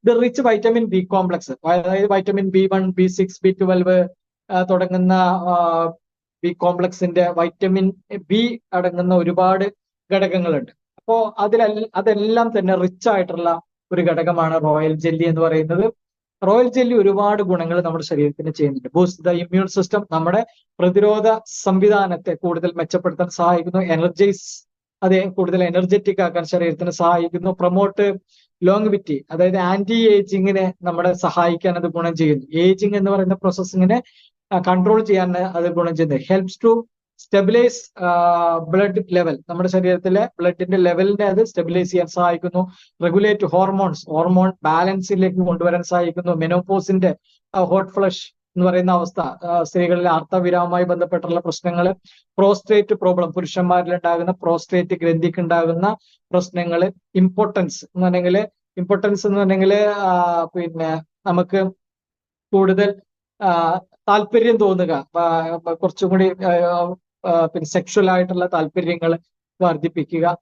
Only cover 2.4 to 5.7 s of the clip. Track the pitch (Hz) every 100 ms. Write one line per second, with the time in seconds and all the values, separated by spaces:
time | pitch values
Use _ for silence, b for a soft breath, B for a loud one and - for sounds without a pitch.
2.4 | 190 190 190 190 190 185 185 185 185 -
3.4 | 190 190 190 185 180 185 180 _ _ _
4.4 | _ 185 185 185 185 180 185 185 180 180
5.4 | 175 175 170